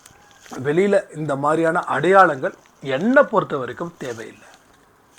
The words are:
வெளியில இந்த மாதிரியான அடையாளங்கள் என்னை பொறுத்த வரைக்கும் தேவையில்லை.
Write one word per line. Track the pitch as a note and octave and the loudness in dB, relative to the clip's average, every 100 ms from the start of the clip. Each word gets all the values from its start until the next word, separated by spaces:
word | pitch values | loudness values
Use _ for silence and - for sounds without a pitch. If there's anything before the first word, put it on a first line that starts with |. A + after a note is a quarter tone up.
| - _ _ _ - - | -20 _ _ _ -18 -8
வெளியில | C3 D#3+ G3+ G3+ - D#3 | -2 0 2 0 -2 -10
இந்த | D3+ C3+ | -6 -2
மாதிரியான | C#3+ D#3+ E3 E3+ | 0 0 0 0
அடையாளங்கள் | - - F3 G3 F3+ C#3 E3+ - _ _ | -2 -2 4 6 6 4 -6 -10 _ _
என்னை | C#3 C3+ G#3+ C#4 | -6 -2 2 2
பொறுத்த | C4 G3+ D#3 D3 | 4 0 -2 -6
வரைக்கும் | A#2+ A#2 E3+ - | -8 -10 -12 -12
தேவையில்லை. | C3+ A2+ A2 - - - _ _ _ _ _ | -12 -12 -14 -20 -20 -20 _ _ _ _ _